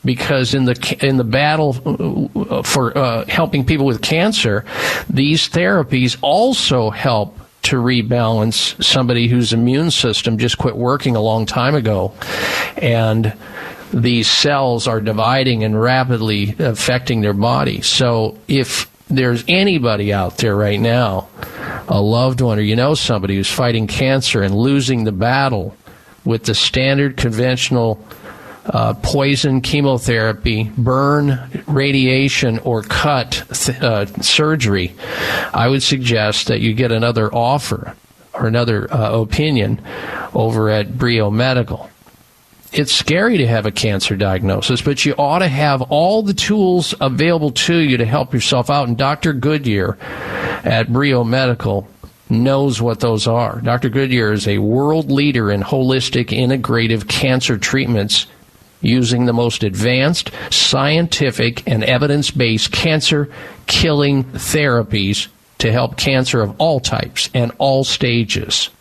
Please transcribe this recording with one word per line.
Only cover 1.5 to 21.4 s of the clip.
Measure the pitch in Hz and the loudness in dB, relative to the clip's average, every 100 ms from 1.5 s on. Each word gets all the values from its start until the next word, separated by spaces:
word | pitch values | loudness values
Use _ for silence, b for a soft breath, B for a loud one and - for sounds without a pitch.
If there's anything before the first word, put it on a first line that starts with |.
| 156 151 127 156 - 160 - 139 - - | 2 0 0 -4 -2 -2 -2 -4 -4 -4
uh, | - | -4
for, | - 143 117 139 | 0 0 0 0
uh, | 127 113 - | 0 0 -2
helping | - 160 143 131 | 0 0 0 0
people | 156 | 2
with | 139 113 | 2 0
cancer, | - 160 202 214 117 101 B B B B B | 0 2 2 2 0 0 B B B B B
these | 131 143 156 - | 0 2 2 0
therapies | 170 180 196 127 131 123 - | 0 2 2 2 2 0 0
also | 139 170 247 247 - 127 110 | 0 2 2 2 0 2 0
help | - 139 110 98 - - _ | -2 0 0 -2 -8 -20 _
to | - 131 | -2 0
rebalance | 120 123 110 120 113 113 110 - - - | 2 0 0 0 2 2 0 0 -4 -2
somebody | - 131 123 120 117 | 0 2 2 2 2
whose | 123 113 | 2 2
immune | 113 120 135 165 | 2 2 2 0
system | - 120 104 120 110 | 0 0 0 -2 0
just | 120 - | 0 0
quit | 135 | -2
working | 123 123 135 139 | -2 -2 0 0
a | 117 | 0
long | 110 110 107 | 0 0 -2
time | 131 127 | 0 0
ago, | 147 110 98 92 - B B B B B - | 0 0 0 -2 -6 B B B B B -4
and | 139 117 113 110 110 - B B B B B | 0 2 2 2 0 -4 B B B B B
these | 127 120 120 110 | -2 2 2 0
cells | - 143 143 135 117 123 | 0 2 2 0 0 0
are | 113 | -2
dividing | 107 107 110 135 131 117 | -2 0 2 2 2 0
and | 107 107 | 0 2
rapidly | 120 127 127 117 110 104 101 104 | 2 2 2 0 0 0 -2 0
affecting | 143 107 - 123 127 113 | -2 0 -2 -2 0 0
their | 104 | 2
body. | 101 113 131 135 98 | 2 2 2 0 -2
So | - - 127 113 110 - - | -2 0 2 2 -2 -4 -2
if | 139 123 - - _ - | 0 0 -4 -8 _ -2
there's | 131 127 120 117 | 0 2 0 0
anybody | 180 202 170 120 104 101 | 2 2 2 0 0 0
out | 101 90 - | 0 -2 0
there | 113 101 | 0 2
right | 104 104 | 0 2
now, | 117 120 113 95 - B | 2 2 0 -2 -8 B